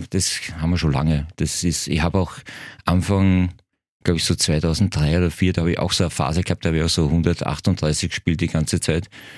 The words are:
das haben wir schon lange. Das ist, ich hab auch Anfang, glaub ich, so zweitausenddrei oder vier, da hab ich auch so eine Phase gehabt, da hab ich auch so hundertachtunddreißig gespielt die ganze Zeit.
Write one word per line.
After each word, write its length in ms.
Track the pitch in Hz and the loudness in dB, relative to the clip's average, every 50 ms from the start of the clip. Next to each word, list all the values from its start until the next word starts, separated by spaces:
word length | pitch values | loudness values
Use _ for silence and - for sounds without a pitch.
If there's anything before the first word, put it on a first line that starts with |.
| - - | -4 -4
das 300 | - 95 - - - - - - 80 80 | -2 -2 -2 -2 -4 -6 -8 -10 -6 -4
haben 120 | 78 85 | -2 0
wir 80 | 87 82 | 0 2
schon 140 | 80 78 | 2 2
lange. 360 | 67 65 73 80 80 73 73 78 - | 2 2 2 2 0 0 -2 -4 -4
Das 260 | - 82 76 - - | -4 -4 -4 -2 -2
ist, 240 | - 87 76 - - | -2 -2 -2 -2 -2
ich 160 | - 73 73 | -2 -2 0
hab 140 | 80 87 - | 0 0 0
auch 160 | 98 90 - - - - - - - - - - - - | 0 -2 -2 -6 -12 -18 -18 -18 -18 -18 -18 -20 -6 -2
Anfang, 680 | - 87 90 85 90 101 98 95 95 92 92 90 87 - - _ _ _ _ _ _ _ _ | 0 2 2 2 2 2 4 4 4 4 4 2 0 -2 -8 _ _ _ _ _ _ _ _
glaub 140 | - - 87 | -2 0 0
ich, 80 | 80 - | 2 2
so 100 | - 87 | 0 0
zweitausenddrei 840 | - - - 78 78 82 82 80 78 104 92 - - 76 73 82 90 | 0 0 0 2 2 2 0 2 2 0 0 2 2 2 2 2 2
oder 120 | 90 85 | 2 0
vier, 220 | - - 95 92 | 0 0 0 0
da 100 | 92 87 | 2 2
hab 60 | 82 87 | 0 0
ich 100 | 85 - | 0 0
auch 140 | - 90 | -2 0
so 100 | - - | 0 0
eine 80 | 92 82 | 0 0
Phase 320 | - - 82 65 80 85 | 0 -2 -2 0 0 0
gehabt, 220 | 90 - 90 - - | 0 0 -2 0 0
da 60 | 85 | 0
hab 40 | 80 | 2
ich 80 | 80 | 2
auch 60 | 80 82 | 2 2
so 200 | - - 82 71 | 2 2 2 2
hundertachtunddreißig 1000 | 78 85 82 85 85 - - - 76 - - 104 87 - - 76 76 - - 85 | 2 2 2 2 0 -2 -2 -4 -4 -2 0 0 0 2 0 0 0 0 -2 -4
gespielt 300 | - - - - 82 73 | -6 -4 -2 -2 0 0
die 80 | 85 82 | 0 0
ganze 320 | - 82 78 - - 82 | 0 0 0 0 -2 -2
Zeit. 280 | - - 78 85 - - - - - - - | 0 0 -2 -2 -2 -6 -12 -20 -20 -20 -20